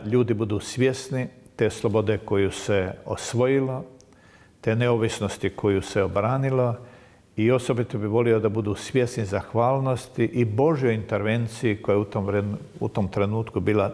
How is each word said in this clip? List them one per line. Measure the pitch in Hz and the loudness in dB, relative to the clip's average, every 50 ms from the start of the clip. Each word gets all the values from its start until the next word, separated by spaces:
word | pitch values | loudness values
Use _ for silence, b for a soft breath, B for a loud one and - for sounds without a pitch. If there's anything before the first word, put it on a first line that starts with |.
| - | -2
ljudi | 107 117 123 123 101 117 | 0 2 2 2 2 0
budu | 104 113 101 107 101 | 0 0 -2 -2 -4
svjesni | - - - 120 127 131 127 127 - - 139 131 127 - - - - - - | -4 -6 -2 0 2 2 0 -2 -6 -6 -4 -4 -4 -6 -10 -16 -20 -20 -2
te | - 113 107 | 0 0 0
slobode | - - - 113 104 110 104 104 107 98 | 0 0 -2 0 2 2 2 2 0 -2
koju | - - 104 98 98 95 | -2 0 2 2 2 2
se | - - - - 104 98 92 92 - - - | 0 -4 -2 0 0 2 0 0 -4 -8 -8
osvojilo, | - 104 - - - - 117 123 131 135 135 135 131 127 131 - - - - - b b b b b b b b b b _ | -8 -8 -6 -6 -4 0 0 2 4 4 2 0 0 -4 -6 -10 -12 -16 -20 -20 b b b b b b b b b b _
te | - 113 110 | -2 0 0
neovisnosti | 117 123 120 120 113 110 113 - - 107 95 - - - 95 | 2 4 2 4 2 2 0 0 -2 -4 -4 -4 -2 -4 -4
koju | - - - 104 98 95 90 | -2 0 0 2 2 2 0
se | - - 107 95 | 0 0 0 0
obranilo, | 92 87 101 101 113 131 135 135 135 131 127 123 120 117 117 B B B B B B B B B B _ | 2 0 0 0 0 0 0 0 0 2 2 2 0 0 -4 B B B B B B B B B B _
i | - 107 117 | 0 2 4
osobito | 131 127 127 - 131 113 123 - - 110 | 4 4 2 0 0 0 -2 -2 -4 -4
bi | 104 | -2
volio | 104 104 117 120 120 113 110 | 0 0 2 4 4 4 4
da | 107 107 | 2 2
budu | 101 110 107 104 98 | 0 0 -2 -2 -4
svjesni | - - - - 131 123 117 - - 110 | -4 -6 -2 0 0 0 0 -2 -4 -4
zahvalnosti | 90 98 98 - - - 113 117 123 135 135 135 131 127 117 - - - - 117 | -2 -4 -4 -4 -2 0 2 2 2 2 2 0 0 -2 -2 -4 -8 -2 -2 -2
i | 110 - 123 120 | 0 2 0 0
Božjoj | 110 104 113 139 160 160 139 131 120 113 | 0 2 2 2 2 2 2 2 2 0
intervenciji | 110 101 - 110 101 101 107 110 120 117 113 - - - 113 104 101 - | 0 -2 -2 -2 0 0 0 0 0 -2 -4 -6 -2 0 0 0 0 0
koja | - 101 | 2 2
je | 104 | 2
u | 107 | 2
tom | 107 - 110 98 | 0 -2 -4 -2
vren-, | 98 101 104 101 104 104 - - - - - | 0 0 0 0 -2 -4 -6 -10 -14 -8 -6
u | 117 113 | -6 -4
tom | - 120 101 90 | -2 -2 -2 -2
trenutku | - 107 101 101 107 113 110 - - 104 | 0 0 0 0 0 -2 -4 -4 -4 -2
bila | 92 104 107 104 98 98 | 0 2 2 2 2 0